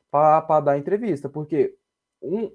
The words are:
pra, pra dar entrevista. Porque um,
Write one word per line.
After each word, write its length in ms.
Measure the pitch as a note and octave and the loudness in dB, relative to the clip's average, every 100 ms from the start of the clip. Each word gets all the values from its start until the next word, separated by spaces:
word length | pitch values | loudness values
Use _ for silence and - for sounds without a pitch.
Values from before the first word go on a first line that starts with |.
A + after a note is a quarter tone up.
| _ | _
pra, 300 | D3 D3+ D#3 | 2 4 4
pra 200 | D#3+ D#3 | 2 2
dar 180 | C#3+ C#3+ | 2 0
entrevista. 500 | C#3+ G#3 A#3 C#3+ C#3 | -2 -4 -2 -6 -6
Porque 460 | D3+ D3+ C#3+ - - _ _ _ _ | -10 -2 0 0 -4 _ _ _ _
um, 220 | C3+ G3+ A3 | -8 -6 -6